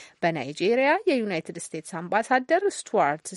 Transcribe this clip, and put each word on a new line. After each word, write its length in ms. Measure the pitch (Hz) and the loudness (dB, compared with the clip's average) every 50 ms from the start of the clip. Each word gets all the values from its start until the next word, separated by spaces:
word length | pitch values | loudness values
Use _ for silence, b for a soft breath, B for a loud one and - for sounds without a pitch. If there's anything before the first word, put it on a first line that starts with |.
| B B B B | B B B B
በናይጄሪያ 760 | - 170 165 151 120 135 151 - 175 202 233 254 269 277 320 392 453 | -2 0 0 -2 -4 -6 -4 -2 0 2 2 4 4 4 2 2 2
የዩናይትድ 540 | 381 285 247 220 208 185 165 - - 170 170 | 2 2 2 0 -2 -4 -4 -6 -8 -10 -12
ስቴትስ 340 | - - - 160 - - - | -12 -10 -10 -12 -10 -8 -10
አምባሳደር 680 | 165 175 170 - 214 226 - 262 262 254 - 320 370 392 403 - | -8 -4 -2 0 0 2 2 2 0 2 2 0 2 2 0 -2
ስቱዋርት 540 | - - - - 202 160 143 147 160 - - 190 | -4 -6 -2 2 2 4 2 2 -2 -6 -12 -10